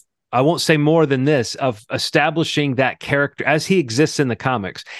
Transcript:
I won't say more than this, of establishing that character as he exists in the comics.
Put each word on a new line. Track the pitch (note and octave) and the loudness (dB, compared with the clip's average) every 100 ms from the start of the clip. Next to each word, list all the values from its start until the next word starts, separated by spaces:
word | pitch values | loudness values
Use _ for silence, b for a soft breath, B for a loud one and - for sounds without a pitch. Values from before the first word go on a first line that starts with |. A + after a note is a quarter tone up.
| _ _ _ | _ _ _
I | B2 | 0
won't | C#3 D#3+ | 2 2
say | - D#3 | 2 2
more | D3 E3 D3+ | 4 4 4
than | C3+ C3+ | 2 2
this, | D3 - | 2 0
of | - C3+ G#2+ - | -4 -4 -4 -8
establishing | C3 - D#3 D3+ D#3+ D#3 - C#3+ B2+ | -6 -2 0 0 0 -2 -2 -2 0
that | B2+ - | -2 -2
character | - C#3+ C#3+ - - | -2 -2 -2 -2 -2
as | D3+ - | 0 2
he | F#3+ | 0
exists | C3 A2+ D3+ - | 0 0 0 0
in | C3+ | -2
the | A2 | -2
comics. | C3+ B2 F#2+ - B | -2 -2 -4 -10 B